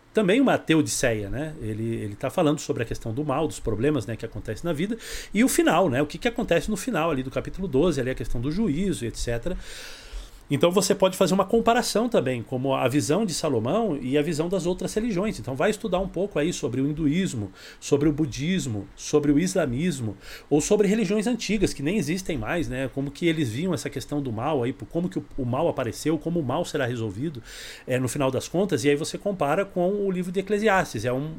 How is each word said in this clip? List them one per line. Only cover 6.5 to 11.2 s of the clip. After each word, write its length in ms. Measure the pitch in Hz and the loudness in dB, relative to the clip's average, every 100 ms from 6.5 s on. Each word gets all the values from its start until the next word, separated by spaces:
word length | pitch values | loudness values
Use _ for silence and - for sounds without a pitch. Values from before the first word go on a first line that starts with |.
| 170 - | 2 2
no 60 | 208 | -4
final 340 | - 180 165 | -2 0 0
ali 100 | 135 | 0
do 80 | 131 | -2
capítulo 380 | 123 - - 190 | -4 -6 -6 0
doze, 340 | 131 175 135 | 2 4 2
ali 80 | 123 | -2
a 60 | 127 | -2
questão 260 | 110 120 | -2 0
do 80 | 127 | 0
juízo, 560 | 170 220 143 196 120 113 | 0 0 0 0 -2 -4
et 100 | - | -4
cetera. 400 | - 117 175 185 - - - - - - - - - | -2 -2 -2 -6 -8 -14 -14 -16 -12 -12 -12 -18 -4
Então 220 | 139 170 | 4 6
você 240 | 190 190 190 | 6 4 4
pode 220 | 190 | 4
fazer 160 | 185 | 4